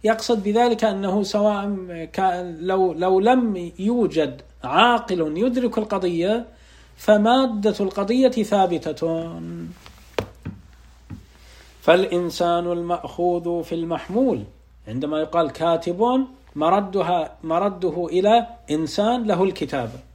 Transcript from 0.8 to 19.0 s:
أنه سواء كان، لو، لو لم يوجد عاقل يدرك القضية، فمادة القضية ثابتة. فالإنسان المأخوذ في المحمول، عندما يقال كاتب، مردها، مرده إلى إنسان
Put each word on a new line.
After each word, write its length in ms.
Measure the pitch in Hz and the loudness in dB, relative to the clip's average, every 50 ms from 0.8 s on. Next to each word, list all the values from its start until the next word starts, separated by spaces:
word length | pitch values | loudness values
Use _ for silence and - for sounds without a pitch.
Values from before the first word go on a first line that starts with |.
| 226 | 0
أنه 400 | 214 196 196 196 190 185 208 202 | 0 0 -2 -2 0 0 0 0
سواء 520 | 196 - 208 208 214 208 196 202 202 202 190 185 175 170 165 165 160 - | 0 0 2 2 2 0 0 -4 -4 -6 -6 -8 -10 -10 -10 -12 -8 -4
كان، 440 | - 190 185 175 180 180 175 165 156 | 0 0 0 0 -2 -6 -8 -10 -6
لو، 320 | 170 185 190 190 185 180 156 | -2 0 2 2 2 2 0
لو 260 | 160 180 185 185 185 | 0 2 2 4 4
لم 520 | 202 233 254 254 240 226 196 180 175 170 - - | 6 6 4 4 2 0 -2 -4 -6 -10 -8 -2
يوجد 640 | 190 214 247 247 214 156 - 160 151 139 - - - - - - - | -2 0 2 2 0 2 2 0 0 0 -4 -12 -20 -20 -20 -12 -8
عاقل 720 | 127 143 175 220 240 240 226 233 - 185 170 160 156 156 | 0 4 4 6 6 4 2 0 -2 -2 -2 -2 -2 -2
يدرك 400 | 170 226 262 240 262 247 233 - | 0 0 0 0 0 -2 0 -2
القضية، 680 | 233 208 208 208 190 185 180 170 165 170 196 220 240 240 - - - - - - - - - - | -2 -2 -2 -2 -2 -2 -2 0 0 0 0 0 -2 -4 -10 -18 -20 -20 -20 -20 -20 -20 -20 -20
فمادة 800 | - - - 214 208 208 226 247 262 269 247 220 208 202 214 208 - | -4 4 4 4 6 6 4 4 4 4 0 -2 0 0 0 0 0
القضية 500 | 202 190 - 202 196 196 240 262 262 247 | -2 -2 -2 -4 -2 0 2 4 4 4
ثابتة. 1040 | 254 233 202 - 202 196 190 180 175 151 - 165 147 - 160 165 165 165 165 165 170 165 165 165 170 170 165 170 175 - - - - - - - - - - - - - - - - - - - - - - - - - - - - - - - - - - - - - - - - - | 4 2 0 0 2 2 2 2 0 -4 -4 -6 -6 -4 -4 -2 -2 -4 -6 -8 -10 -12 -12 -12 -10 -10 -12 -14 -14 -18 -20 -20 -20 -20 -20 -8 -8 -8 -8 -8 -16 -16 -16 -16 -16 -16 -20 -20 -20 -20 -20 -20 -20 -20 -20 -20 -20 -20 -20 -20 -20 -20 -20 -20 -20 -20 -20 -20 -20 -2
فالإنسان 920 | - - 170 185 190 - 175 175 175 170 160 - 175 170 170 175 175 175 | 4 4 4 4 4 0 0 -2 -2 -4 -4 -2 0 0 0 0 0 -2
المأخوذ 920 | 175 175 170 170 175 170 - 127 - - 175 175 175 170 165 170 170 170 160 | -4 -4 -2 -4 -4 -4 -6 -12 -6 -2 0 0 0 0 -2 -2 -4 -4 -4
في 120 | - - | -6 -6
المحمول، 680 | 170 165 165 165 - - - 185 233 269 254 180 113 101 - - - _ _ - - - | -6 -4 -4 -6 -6 -6 -4 0 0 2 2 0 -2 -6 -14 -18 -20 _ _ -20 -20 -16
عندما 320 | 107 110 131 143 147 156 156 | -10 -6 -6 -4 -4 -2 -4
يقال 320 | 156 156 - 170 165 139 | -4 0 0 0 0 0
كاتب، 760 | - - 160 170 165 165 - 175 175 185 226 240 254 262 269 254 - - - - - | -2 -2 0 0 0 0 0 -4 0 0 2 2 2 0 0 -2 -8 -20 -20 -14 -6
مردها، 840 | 143 151 165 185 208 202 185 185 196 170 170 180 170 156 - - - - | 0 2 2 2 2 0 -2 -2 -2 0 0 0 -2 -2 -4 -10 -12 -6
مرده 640 | 160 160 175 196 202 185 175 185 175 151 175 175 156 | -2 -2 0 0 -2 -2 -2 -4 -4 -2 -4 -6 -2
إلى 360 | 160 185 190 208 226 233 233 - - - - - | 0 2 4 6 4 4 4 0 -14 -20 -6 -4
إنسان 520 | 151 156 160 147 - - | -2 -2 -2 -2 -2 0